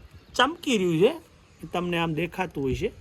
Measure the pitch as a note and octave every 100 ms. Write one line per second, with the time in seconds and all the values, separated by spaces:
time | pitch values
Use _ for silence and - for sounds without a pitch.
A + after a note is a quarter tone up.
0 | - - - - B3+ E4+ D4 A3 F3+ D#3+
1 | A3+ E4 - - - - D#3+ F3 F3 E3+
2 | E3 D#3 E3+ - F3 - C3+ B2 A3 -